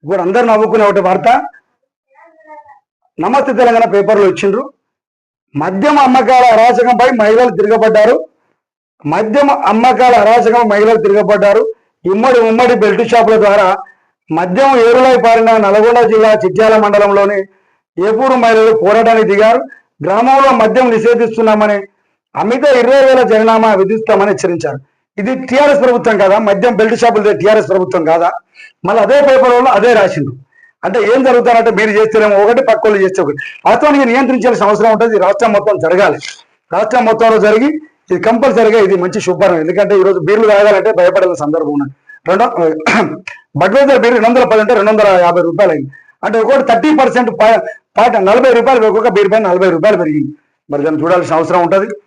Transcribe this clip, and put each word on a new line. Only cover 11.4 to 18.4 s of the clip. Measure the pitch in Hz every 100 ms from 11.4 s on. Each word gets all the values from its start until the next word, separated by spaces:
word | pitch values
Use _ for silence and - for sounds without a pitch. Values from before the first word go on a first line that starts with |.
| 202 214 220 - _ _
ఇమ్మడి | 175 202 254 247
ఉమ్మడి | 226 220 247
బెల్ట్ | 233 208 196 226
షాపుల | 233 220 220
ద్వారా | 208 208 185 190 - _ _ _ _
మద్యం | 160 180 185 269 262
ఏరులై | 226 247 262 247
పారిన | 233 226 226 226
నల్గొండ | 202 208 226 240
జిల్లా | 220 220 220
చిట్యాల | 214 185 160 220 214
మండలంలోని | 208 208 202 202 202 202 196 _ _ _ _ - 196
ఏపూరు | 220 262
మహిళలు | 262